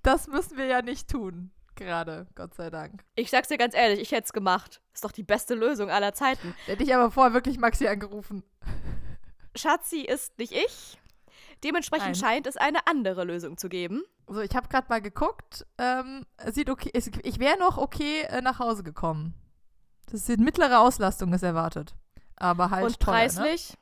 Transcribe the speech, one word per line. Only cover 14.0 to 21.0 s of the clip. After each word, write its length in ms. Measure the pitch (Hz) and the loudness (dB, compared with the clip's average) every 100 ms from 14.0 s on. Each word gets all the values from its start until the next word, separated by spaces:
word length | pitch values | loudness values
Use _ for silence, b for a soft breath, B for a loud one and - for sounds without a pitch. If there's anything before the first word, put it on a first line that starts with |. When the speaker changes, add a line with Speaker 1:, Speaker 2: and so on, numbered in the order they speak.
| 381 _ - | -8 _ -12
Speaker 1:
So, 120 | 202 | -8
ich 160 | 202 254 | -2 -4
hab 140 | 247 | 0
grad 200 | 262 262 | -2 0
mal 120 | 226 | -4
geguckt. 640 | 208 - 330 - - - - - | -4 -2 -2 -2 -16 -18 -18 -4
Ähm, 480 | 247 254 254 269 - _ - | -2 -2 -6 -12 -16 _ -6
sieht 220 | 262 294 | -2 -2
okay, 220 | 156 - | -4 -2
es, 180 | 240 220 - | -4 -4 -6
ich 160 | - - | -6 0
wär 180 | 262 381 | 2 4
noch 200 | 359 - | 4 2
okay, 440 | 277 - 294 311 | -4 -2 -2 -2
äh, 200 | 302 247 | -2 -2
nach 180 | 254 247 | -2 -2
Hause 240 | 240 220 | -2 -2
gekommen. 500 | 170 151 165 156 160 - - _ - _ _ _ - | -6 -4 -2 -2 -6 -10 -18 _ -20 _ _ _ -10
Das 240 | 214 - | -8 0
ist, 100 | 226 | 4
mittlere 400 | 254 330 294 247 | 4 6 6 8
Auslastung 540 | 240 - | 8 6